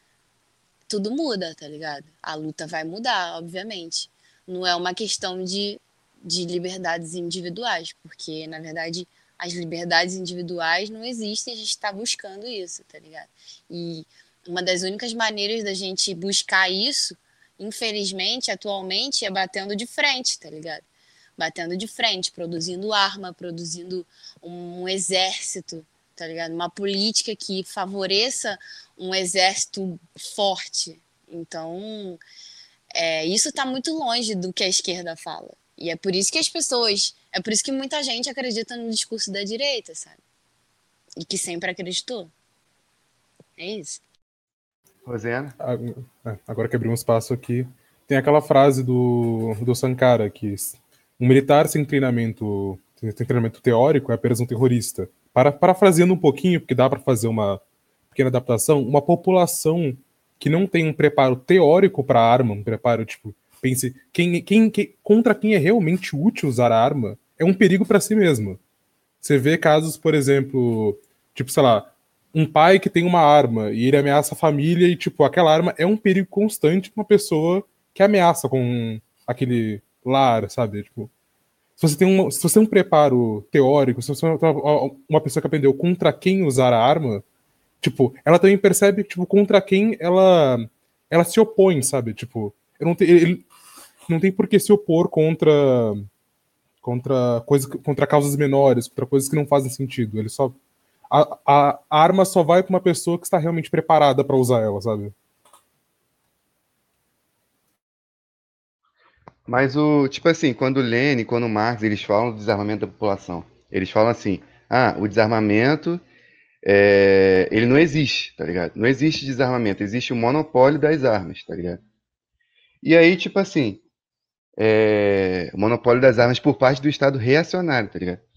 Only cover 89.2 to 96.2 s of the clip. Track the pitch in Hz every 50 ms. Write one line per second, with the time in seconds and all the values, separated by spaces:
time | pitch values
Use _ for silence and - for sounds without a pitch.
89.2 | 180 - - 202 208 196 214 196 185 - 190 190 208 226 208 - 160 175 180 190
90.2 | 190 185 180 170 151 135 127 117 113 110 - _ _ _ _ _ _ _ 156 170
91.2 | 170 170 - 226 220 220 - - 190 190 175 143 123 - - 135 117 113 104 -
92.2 | - - - 117 107 101 - _ _ _ _ - 143 165 170 170 196 165 175 170
93.2 | 165 170 180 - - _ _ _ _ - - - - - _ _ - - 165 165
94.2 | 175 196 190 - 220 - 220 190 - - 208 202 - - 165 165 175 - - 160
95.2 | 156 160 165 - 170 156 151 147 143 135 127 123 117 110 104 104 101 101 _ _